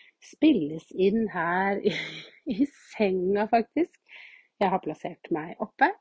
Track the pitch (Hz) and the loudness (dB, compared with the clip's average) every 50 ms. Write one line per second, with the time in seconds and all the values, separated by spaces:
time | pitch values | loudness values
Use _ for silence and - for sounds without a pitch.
0 | - - _ _ - - - - - 320 285 202 151 147 160 160 - - - 190 | -20 -20 _ _ -20 -20 -4 2 4 4 4 4 2 -2 -6 -10 -12 -10 -2 0
1 | 185 196 202 226 220 196 - 180 165 170 175 185 190 196 202 - - 208 160 - | 2 2 2 2 0 -2 -2 -4 -2 0 0 0 0 0 -2 0 -2 -2 -2 -2
2 | - - 156 - - - - _ _ - 220 185 285 - - - - - - - | -6 -10 -12 -16 -18 -20 -20 _ _ -6 -2 -2 -2 -2 -4 -8 -20 -14 -4 -2
3 | 214 190 190 185 180 185 202 202 214 214 - 233 226 - _ 285 339 - _ _ | 0 0 0 0 0 0 0 0 2 2 2 2 0 0 _ -2 -2 -2 _ _
4 | _ _ - - - - - - _ _ _ _ 208 185 190 185 - 151 156 - | _ _ -20 -20 -20 -20 -20 -20 _ _ _ _ 0 0 0 0 -2 -6 -10 -8
5 | - - 196 - - - - 190 185 - - - - - _ - 262 339 415 - | -10 -12 -12 -14 -8 -6 -6 -6 -6 -8 -10 -10 -10 -10 _ 0 2 2 2 -2